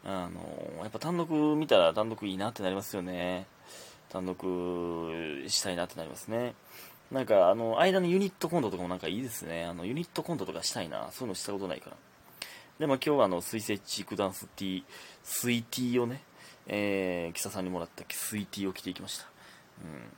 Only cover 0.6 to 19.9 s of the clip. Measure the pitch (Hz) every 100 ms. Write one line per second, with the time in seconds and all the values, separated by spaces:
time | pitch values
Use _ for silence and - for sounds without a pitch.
0.6 | 80 80 104 110 156 175 165 156 151 151
1.6 | 156 104 85 80 110 110 104 95 104 120
2.6 | 95 95 95 101 90 90 87 92 95 -
3.6 | - - - - - 95 92 90 95 90
4.6 | 87 87 85 85 82 82 82 69 71 -
5.6 | 101 87 87 - 80 - - 113 120 113
6.6 | - - - - - 131 123 104 90 107
7.6 | 113 110 180 190 175 185 196 - 160 170
8.6 | 113 87 87 90 80 98 131 110 82 82
9.6 | 85 87 90 139 170 - 156 156 92 80
10.6 | - 120 85 57 64 - 123 92 - 101
11.6 | 95 73 - - - - - - - -
12.6 | - - 151 135 156 143 104 90 - 113
13.6 | 104 104 - - 95 104 98 92 - -
14.6 | 95 92 - - - - - - 120 120
15.6 | 117 - 127 123 120 135 - - - -
16.6 | - 104 104 98 92 87 85 85 101 98
17.6 | 92 90 82 - - - - 107 95 -
18.6 | 95 90 92 87 98 - - - - -
19.6 | - - 85